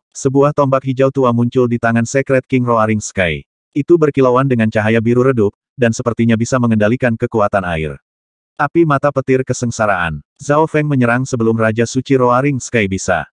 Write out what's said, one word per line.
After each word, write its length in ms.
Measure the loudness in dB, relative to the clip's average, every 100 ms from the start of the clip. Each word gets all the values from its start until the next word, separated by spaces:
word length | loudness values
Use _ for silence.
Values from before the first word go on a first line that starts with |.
| _
sebuah 400 | -6 -2 2 2
tombak 320 | 2 0 0 -2
hijau 240 | 0 0
tua 240 | 2 2
muncul 320 | 2 0 0 0
di 160 | 0
tangan 240 | 0 0 0
Secret 400 | -2 0 -2 0
King 160 | -2
Roaring 400 | 0 2 2 -2
Sky. 400 | -4 -4 -4 -4 -12 _ _
Itu 240 | -4 2 2
berkilauan 480 | 2 2 2 2 2
dengan 240 | 0 0
cahaya 320 | 0 0 0
biru 240 | 2 2 2
redup, 320 | 2 0 -2 _
dan 160 | -2 -2
sepertinya 480 | -2 -4 0 0 0
bisa 200 | 0 0
mengendalikan 560 | 0 2 0 0 -2 -2
kekuatan 480 | -2 0 0 0 -2
air. 320 | -4 -6 -10 _ _ _ _ _ -6
Api 240 | -2 0
mata 240 | 2 2 0
petir 320 | -2 0 0 0
kesengsaraan. 760 | -4 -4 -2 -2 -2 -4 -8 -14 -10
Zhao 320 | -2 0 2
Feng 160 | 0
menyerang 400 | 0 0 0 0
sebelum 320 | -2 -2 0 0
Raja 320 | 0 0 -2
Suci 300 | -2 0 2
Roaring 420 | 2 2 0 -4
Sky 300 | -4 -2 -2
bisa. 340 | -2 -2 -4 -6